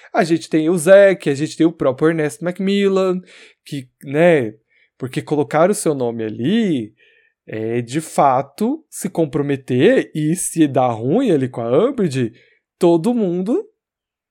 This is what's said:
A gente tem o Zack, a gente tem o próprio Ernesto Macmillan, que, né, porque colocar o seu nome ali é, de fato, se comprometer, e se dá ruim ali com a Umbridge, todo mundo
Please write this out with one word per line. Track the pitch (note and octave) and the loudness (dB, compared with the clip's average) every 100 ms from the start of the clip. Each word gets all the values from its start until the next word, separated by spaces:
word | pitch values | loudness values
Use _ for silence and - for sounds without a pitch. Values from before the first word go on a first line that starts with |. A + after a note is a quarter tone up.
| - | -8
A | - | -2
gente | E3 E3 - | 0 0 0
tem | D#3+ D#3 | -2 0
o | F#3 | 0
Zack, | D3+ G3 G3 F3+ D#3 | 6 8 8 4 -2
a | C#3 | -4
gente | D3+ - | -4 0
tem | E3 | 0
o | |
próprio | F3 C#3 B2+ D#3 | 2 -2 0 0
Ernesto | E3 D3+ C#3+ | 0 -4 -4
Macmillan, | E3+ F3+ F#3+ G3+ G3 F#3+ F#3+ F#3 F3+ - - _ | -8 -4 -2 0 0 0 0 -2 -8 -20 -20 _
que, | - C#3+ C3 _ | -12 -12 -12 _
né, | C#3 C#3 F3 D#3 A2 - _ _ _ _ | -6 2 4 4 0 -8 _ _ _ _
porque | B2+ D3 | -8 -8
colocar | C3 D3+ D3 E3+ F3+ | -4 -4 -2 2 2
o | G#3 | 2
seu | E3 | -2
nome | C#3+ A#2+ A#2 | -2 -4 -4
ali | A2 A2 B2+ A3+ G#3+ C#3+ G#2+ _ _ _ _ _ _ | -8 -4 -2 0 0 -2 -6 _ _ _ _ _ _
é, | G#2+ A2 A#2+ | -8 -4 -4
de | A#2+ C#3+ | -4 -6
fato, | - - D3 B2+ C3+ - A3 D#4+ _ | -6 0 2 2 -2 -4 -4 -4 _
se | - F#3 | -10 -8
comprometer, | - D#3 C#3+ C#3+ C3+ - B2 F3 C4 - | -4 -4 -2 -4 -4 -2 2 4 4 0
e | D#3 D3+ F3+ | -4 -2 -2
se | - E3+ D3+ | -4 0 0
dá | C3 B2+ | 2 0
ruim | A2 B2 G3+ C4 | -2 -2 0 2
ali | D3+ B2+ | 0 0
com | B2 | -4
a | A#2 C3+ A#3+ | -2 0 0
Umbridge, | C4+ F3+ C3 A2+ - _ _ _ - | 0 -2 -2 -4 -6 _ _ _ 0
todo | F3+ E3+ F#3+ | 2 2 2
mundo | B3 F#3+ F3 F#3+ E4 A4+ _ _ _ _ _ _ | 0 -2 -2 -2 -4 -4 _ _ _ _ _ _